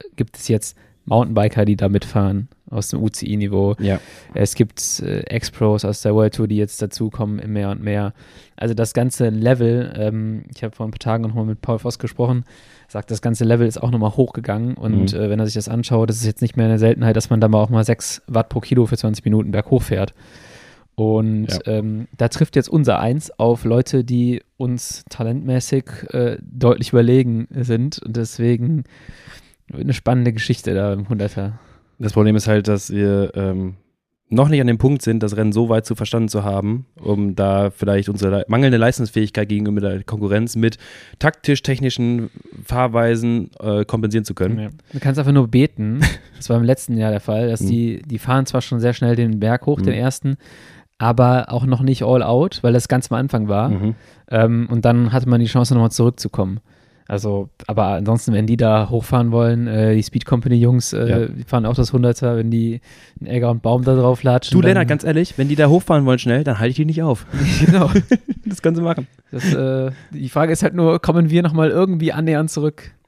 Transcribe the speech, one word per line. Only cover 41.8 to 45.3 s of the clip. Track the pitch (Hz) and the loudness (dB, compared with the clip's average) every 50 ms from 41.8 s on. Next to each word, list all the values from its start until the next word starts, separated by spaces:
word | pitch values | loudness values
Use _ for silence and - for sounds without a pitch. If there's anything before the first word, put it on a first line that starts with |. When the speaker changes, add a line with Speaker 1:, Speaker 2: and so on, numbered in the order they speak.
| 139 127 - - 120 117 120 120 113 - - - - - - - 98 | -2 -4 -2 -2 -2 0 0 -2 -4 -6 -10 -16 -20 -20 -20 -16 -10
Speaker 2:
Fahrweisen, | - 117 123 127 123 113 117 117 117 117 113 117 117 117 117 - - - - | -6 -2 0 0 0 2 2 2 2 2 2 0 0 0 0 -2 -4 -10 -10
äh, | - 107 104 104 104 | -4 -2 0 -2 -2
kompensieren | - - 113 107 107 104 113 104 | 0 -2 -2 -2 0 0 -2 -2
zu | - - | -4 -4
können. | - 92 95 113 110 | -2 -2 -2 -2 -2
Speaker 1:
Ja. | 107 104 - - _ _ - | -6 -8 -12 -16 _ _ -10
Du | 139 | -4
kannst | - 139 131 156 | -2 -2 0 0
einfach | 139 139 | 2 2